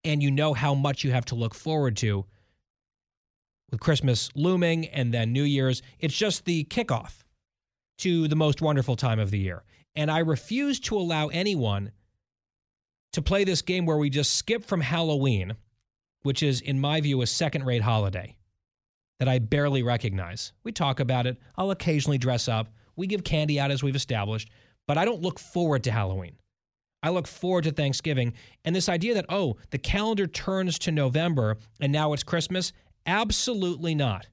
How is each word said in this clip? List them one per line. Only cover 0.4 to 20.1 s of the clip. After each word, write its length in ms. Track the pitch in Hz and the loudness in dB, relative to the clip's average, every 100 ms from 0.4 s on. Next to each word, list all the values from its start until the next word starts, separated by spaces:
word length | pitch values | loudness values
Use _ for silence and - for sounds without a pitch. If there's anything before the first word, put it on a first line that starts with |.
| 156 | 2
how 200 | 123 143 | 2 2
much 320 | 139 143 135 139 | 2 0 0 0
you 60 | |
have 140 | 123 120 | 0 0
to 100 | 117 | -2
look 200 | 117 - | -2 -4
forward 400 | 160 156 135 107 | -2 0 0 2
to 280 | 110 101 95 _ _ _ _ _ _ _ _ _ _ _ _ _ _ | 0 0 -4 _ _ _ _ _ _ _ _ _ _ _ _ _ _
with 80 | 120 | -2
Christmas 500 | - 147 139 117 - 143 | 0 2 2 0 -2 0
looming 520 | 170 185 170 165 160 | 2 2 2 0 -2
and 260 | 147 120 | -2 -2
then 180 | 117 113 | 0 0
New 120 | 127 | 0
Year's. 380 | 143 139 131 127 - - | 2 2 2 0 -6 -6
It's 180 | 160 - | -4 0
just 260 | 208 - | -2 -2
the 220 | - 165 147 | -2 -2 -2
kickoff 540 | - 233 113 - - _ _ _ _ _ _ _ - | -4 -2 -2 -4 -18 _ _ _ _ _ _ _ -4
to 280 | 185 170 156 | 0 2 2
the 80 | 151 | 2
most 240 | 151 143 | 2 2
wonderful 360 | 160 143 127 120 | 2 2 0 0
time 240 | 131 110 | 0 0
of 100 | 101 | 0
the 80 | 101 | 0
year. 260 | 95 85 _ _ _ 151 | -2 -6 _ _ _ -4
And 140 | 151 | 0
I 100 | 156 | 2
refuse 600 | 160 151 - 240 285 269 | 2 0 -2 -2 0 -2
to 160 | - 214 | -2 -2
allow 300 | 170 160 151 | 0 0 -2
anyone 640 | 165 202 180 113 98 101 - _ _ _ _ _ _ _ _ _ _ _ | 0 0 0 0 -2 -4 -12 _ _ _ _ _ _ _ _ _ _ _
to 80 | - | -4
play 220 | 147 196 | 0 2
this 180 | 190 170 | 2 0
game 240 | - 180 170 | 0 0 2
where 120 | 151 | 2
we 120 | 147 | 2
just 240 | 139 139 | 0 0
skip 320 | - - 226 - | -2 0 -4 0
from 160 | 185 | -2
Halloween, 760 | 127 165 165 147 135 104 92 110 _ _ _ _ _ _ | 0 0 0 2 2 2 -2 -10 _ _ _ _ _ _
which 180 | 139 131 | -2 0
is, 200 | 151 127 | 0 0
in 200 | - 135 | -2 -2
my 180 | 143 156 | 0 0
view, 200 | 147 131 | 0 0
a 60 | 117 | 0
second-rate 560 | - - 151 131 120 | 0 -2 0 0 2
holiday 520 | 113 110 101 92 - - _ _ _ _ _ _ _ _ | 2 2 0 -4 -10 -18 _ _ _ _ _ _ _ _
that 100 | 131 | 2
I 80 | 127 | 2
barely 460 | 107 147 143 139 | 2 2 2 2
recognize. 680 | 120 120 113 | 2 0 0